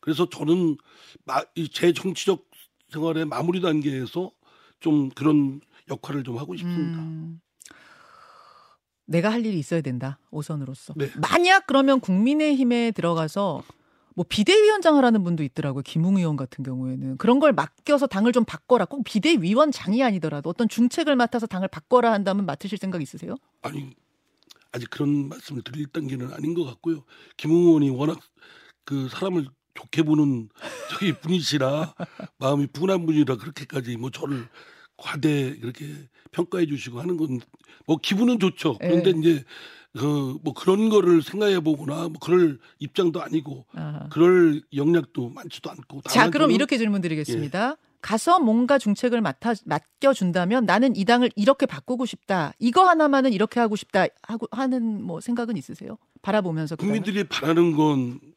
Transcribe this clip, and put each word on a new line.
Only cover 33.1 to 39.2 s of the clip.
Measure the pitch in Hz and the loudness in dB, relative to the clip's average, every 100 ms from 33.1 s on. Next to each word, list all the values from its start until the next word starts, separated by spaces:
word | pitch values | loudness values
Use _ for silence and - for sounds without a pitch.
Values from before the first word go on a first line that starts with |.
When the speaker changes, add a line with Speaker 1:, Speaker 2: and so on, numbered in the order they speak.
| 151 131 123 | 2 2 0
Speaker 1:
그렇게까지 | 165 - 143 143 120 117 | -6 -14 -8 -8 -6 -8
뭐 | 127 | -8
저를 | - 147 135 113 - - - _ - | -8 -6 -6 -8 -20 -20 -20 _ -16
과대 | - 151 156 143 131 151 | -10 -2 0 0 -2 -6
그렇게 | 117 120 147 147 135 _ - | -12 -12 -16 -16 -20 _ -12
평가해 | - 175 185 165 | -6 -4 -2 -2
주시고 | 143 123 120 | -4 -8 -10
하는 | 170 175 | -6 -4
건 | 156 127 - _ _ _ - | -4 -6 -10 _ _ _ -4
뭐 | 160 | -2
기분은 | - 196 240 240 | 0 2 2 2
좋죠. | 190 - 160 107 | 0 0 -4 -2
그런데 | 175 170 190 | 0 2 4
Speaker 2:
예. | |
Speaker 1:
이제 | 170 | 4